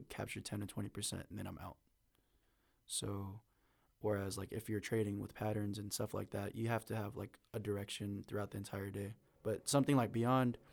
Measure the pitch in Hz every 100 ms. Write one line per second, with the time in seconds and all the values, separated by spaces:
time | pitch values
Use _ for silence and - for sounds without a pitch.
0 | - - 104 - - 104 101 - 101 -
1 | 104 92 92 101 95 90 90 - _ _
2 | _ _ _ _ _ _ _ _ - -
3 | 107 101 98 101 - _ _ _ _ _
4 | 107 101 98 95 95 107 - 107 - 113
5 | 104 101 101 - 107 107 104 101 101 -
6 | 107 101 98 101 101 - 117 113 - 110
7 | 104 107 101 - _ 113 104 101 98 -
8 | 104 101 - 101 101 101 98 98 98 101
9 | 101 107 _ _ - 101 - 143 135 139
10 | 120 113 117 131 127 120 -